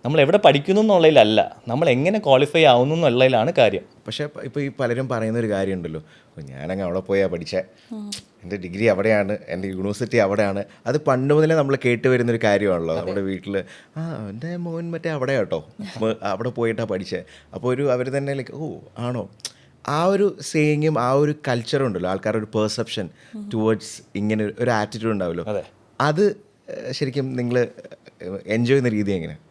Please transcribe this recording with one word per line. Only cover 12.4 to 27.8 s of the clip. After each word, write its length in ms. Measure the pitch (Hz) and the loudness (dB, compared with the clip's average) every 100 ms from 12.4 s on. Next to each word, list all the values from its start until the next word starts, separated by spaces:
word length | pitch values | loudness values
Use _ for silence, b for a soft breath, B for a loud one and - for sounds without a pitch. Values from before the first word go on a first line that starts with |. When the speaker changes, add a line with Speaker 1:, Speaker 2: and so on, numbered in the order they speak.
Speaker 2:
കാര്യമാണല്ലോ. 500 | 110 101 101 87 82 | 2 2 2 0 0
Speaker 1:
അതെ. 60 | 80 | -2
Speaker 2:
നമ്മുടെ 200 | 87 98 | -2 -4
വീട്ടിൽ, 440 | 95 95 95 98 90 B B 156 | -4 -6 -4 -6 -6 B B -10
"ആ, 320 | 165 139 104 | -10 -8 -10
എൻ്റെ 280 | 107 160 175 | -10 -10 -8
മോൻ 340 | 175 165 170 | -8 -8 -8
മറ്റേ 200 | 165 165 | -6 -6
അവിടെ 260 | 151 127 135 | -2 0 0
കേട്ടോ, 300 | 92 82 - - | 0 -4 -8 -16
മ-, 360 | - - 110 110 | -14 -4 -2 -2
അവിടെ 260 | 101 95 123 | -4 -2 -4
പോയിട്ടാ 360 | 117 117 110 | -2 -2 -2
പഠിച്ചേ." 380 | 110 95 92 90 - b b | -4 -4 -4 -8 -10 b b
അപ്പോൾ 200 | 95 120 | -4 -2
ഒരു 180 | 127 143 | 0 0
അവർ 160 | 123 127 | 0 -2
തന്നെ 260 | 139 139 | -4 -4
like, 200 | 139 120 | -6 -8
"ഓ, 160 | 139 151 82 - - | -10 -10 -12 -16 -8
ആണോ?" 320 | 120 123 98 - B B B B - | -6 -6 -8 -14 B B B B -4
ആ 160 | 147 | 0
ഒരു 320 | 180 196 202 - | 0 2 0 -2
സേയിങ്ങും 600 | 143 160 151 147 156 151 | -4 0 2 2 0 0
ആ 120 | 120 | 2
ഒരു 220 | 139 147 147 - | 2 2 -2 -2
കൾച്ചറും 380 | 120 107 143 131 | -4 -2 -2 -2
ഉണ്ടല്ലോ, 240 | 92 90 | -2 -2
ആൾക്കാരുടെ 340 | 95 107 110 | -2 -2 -2
ഒരു 140 | 107 110 | -2 -2
പെർസെപ്ഷൻ 500 | 107 - 110 - 87 b b 214 | -2 -2 -6 -6 -8 b b -16
Speaker 3:
ഉം. 140 | 202 | -6
Speaker 2:
towards 520 | 113 110 110 - - - | 0 0 0 -4 -18 -10
ഇങ്ങനെ 360 | 101 104 110 104 - | -4 -2 0 -2 -2
ഒരു 100 | 123 | 0
ആറ്റിറ്റ്യൂഡ് 440 | 110 104 117 113 | 0 -2 -4 -4
ഉണ്ടാവുമല്ലോ. 300 | 104 87 85 85 | -2 -2 -4 -6
Speaker 1:
അതെ. 140 | 101 - _ _ - | -6 -8 _ _ -2
Speaker 2:
അത്, 400 | 143 156 208 - _ _ - | 0 2 0 0 _ _ -16
ഏഹ്, 220 | - 127 | -12 -10
ശരിക്കും 440 | 131 139 139 131 127 | -4 -4 -2 -4 -4
നിങ്ങൾ 320 | 120 123 117 - | 0 0 0 -4